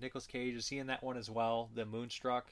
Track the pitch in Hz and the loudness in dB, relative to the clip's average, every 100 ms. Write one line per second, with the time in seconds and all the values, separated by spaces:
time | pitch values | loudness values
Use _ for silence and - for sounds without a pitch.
0 | 127 131 - 123 127 117 110 139 131 123 | -6 -4 -4 -2 0 0 -2 -2 -2 -2
1 | 131 123 110 113 113 117 113 113 107 110 | -2 -4 -2 2 4 4 2 -2 -2 -2
2 | 120 - 127 123 - | -4 -2 2 2 0